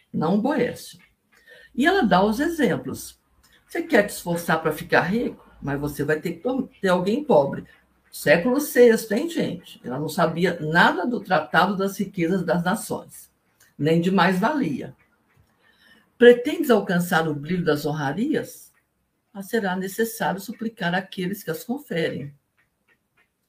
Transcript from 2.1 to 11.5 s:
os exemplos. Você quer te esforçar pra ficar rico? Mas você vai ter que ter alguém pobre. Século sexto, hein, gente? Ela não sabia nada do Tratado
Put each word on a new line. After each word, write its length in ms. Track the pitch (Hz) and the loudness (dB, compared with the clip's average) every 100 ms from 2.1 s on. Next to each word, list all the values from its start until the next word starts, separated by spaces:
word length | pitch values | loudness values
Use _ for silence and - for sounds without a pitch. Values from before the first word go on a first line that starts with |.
| 180 | 4
os 160 | 208 214 | 2 0
exemplos. 800 | 320 330 233 135 131 110 - - _ _ _ _ _ | -2 0 0 0 -6 -10 -12 -20 _ _ _ _ _
Você 160 | 339 | -8
quer 220 | 330 247 | 0 2
te 60 | 185 | 2
esforçar 520 | - 175 170 - 160 | -4 -6 -4 0 0
pra 100 | 156 | 0
ficar 300 | - - 151 | -4 0 0
rico? 420 | 160 226 - - - - | 2 -2 -4 -8 -20 -10
Mas 200 | 139 143 | -6 -4
você 240 | 143 143 | -6 -4
vai 160 | 143 156 | -4 -2
ter 140 | 175 | -4
que 340 | 175 247 262 - - | -6 -4 -4 -6 -4
ter 80 | 190 | 0
alguém 360 | 180 185 254 | 0 0 -2
pobre. 400 | 294 160 139 131 - _ _ _ _ | 2 2 2 -4 -12 _ _ _ _
Século 480 | - 147 170 247 269 | -4 2 2 4 0
sexto, 520 | 294 247 240 220 - | 0 6 8 6 0
hein, 160 | 214 339 | -4 -2
gente? 500 | 311 185 170 - - | -2 -4 -6 -14 -16
Ela 140 | 120 135 | -10 -6
não 100 | 156 | -4
sabia 500 | - 165 160 175 170 | 0 0 2 -2 -2
nada 480 | 151 170 226 359 339 | 0 4 4 2 -4
do 140 | 240 | -6
Tratado 560 | - 185 - | -2 -2 2